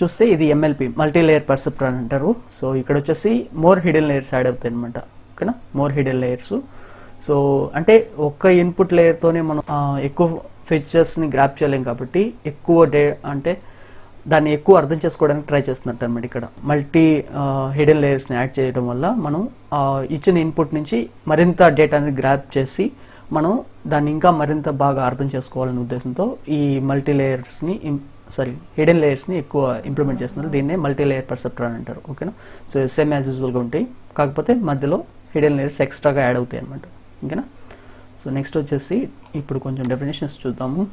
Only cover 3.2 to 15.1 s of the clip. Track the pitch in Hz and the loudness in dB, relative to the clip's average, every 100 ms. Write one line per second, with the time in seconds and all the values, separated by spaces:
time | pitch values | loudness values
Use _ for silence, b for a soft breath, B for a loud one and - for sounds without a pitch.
3.2 | 208 233 233 165 165 190 170 156 151 139 | 0 0 -2 2 4 6 4 2 2 -2
4.2 | 131 131 127 123 120 117 120 120 - - | -2 0 0 -2 -4 -6 -8 -10 -14 -20
5.2 | - - 185 254 - 135 143 143 135 127 | -20 -6 -6 -6 -6 -2 -2 0 0 0
6.2 | 127 123 - 220 277 B B B B B | -2 -4 -4 -6 -8 B B B B B
7.2 | - 143 139 139 - 147 165 220 220 139 | 0 2 4 2 0 -2 6 6 4 -4
8.2 | 147 143 190 180 175 175 180 175 170 165 | -4 2 4 4 4 2 2 6 4 4
9.2 | 170 165 160 151 - 147 143 139 139 - | 2 2 0 -4 -2 -2 -2 -2 -4 0
10.2 | 170 165 - - - 160 147 165 151 165 | 0 0 -10 -18 -4 -2 2 2 2 0
11.2 | 156 135 139 - 147 135 123 123 131 185 | -2 2 2 2 -2 0 -2 -6 -2 0
12.2 | 226 - 156 - - 170 156 147 147 147 | 0 -4 -12 -10 2 6 6 6 2 0
13.2 | 143 139 156 185 B B B B B - | -6 -4 -4 -6 B B B B B -16
14.2 | - 156 151 147 175 185 143 160 170 | 0 2 2 0 6 6 6 0 -2